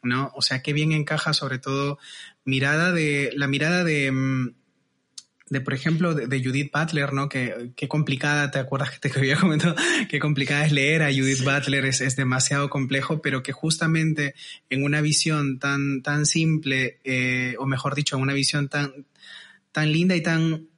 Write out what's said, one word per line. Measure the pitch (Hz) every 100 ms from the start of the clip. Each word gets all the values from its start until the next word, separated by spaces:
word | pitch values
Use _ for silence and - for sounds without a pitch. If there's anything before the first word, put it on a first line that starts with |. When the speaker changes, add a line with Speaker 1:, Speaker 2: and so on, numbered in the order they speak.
Speaker 1:
¿no? | 123 127 139 -
O |
sea, | 135 127
qué | 139
bien | 147 156
encaja, | 156 147 156 -
sobre | 156 139 127
todo, | 135 135 143 147 - - - _ -
mirada | 131 139 151 175
de, | 175 151 143 139 143
la | 139
mirada | 139 151 180
de, | 175 147 135
mm, | 131 135 131 123 - _ _ _ _ _ - - _ -
de, | 135
por | 131
ejemplo, | 131 160 160 175 156
de, | 120
de | 135
Judith | 127 135 143
Butler, | 143 160 160 143
¿no? | 135 139
Que, | 135 123 110 120 -
qué | 143
complicada, | 151 151 135 147 147 143
¿te | 143
acuerdas | 131 139 135
que | - 143
te |
<laughs> | 135
había | 135 143
comentado? | 190 156 165 160 339 320 233
Qué | 147
complicada | 151 139 127 143 156
es |
leer | 143 139 160
a | 151
Judith | 135 135 135
Speaker 2:
Sí. | 131
Speaker 1:
Butler, | 139 131 139 135
es, | 131
es | 131 127
demasiado | 131 127 127 143 143
complejo, | 143 127 135 135 160
pero | 151 131
que | 127
justamente | 127 160 160 165 160 160 151 143 - - - _
en | 131 143
una | 147
visión | 151 147 165 156 143 135
tan, | 139 139 139 135
tan | 131 147 147
simple, | 165 160 156 151 135 127 -
eh, | 131 127 127 127 127 123
o | 135
mejor | 135 143
dicho, | 139 147 135
en |
una | 135
visión | 139 135 151 139
tan, | 147 143 135 139 _ - - - - _
tan | - 156
linda | 156 180 180
y |
tan | 160 165 160 160 -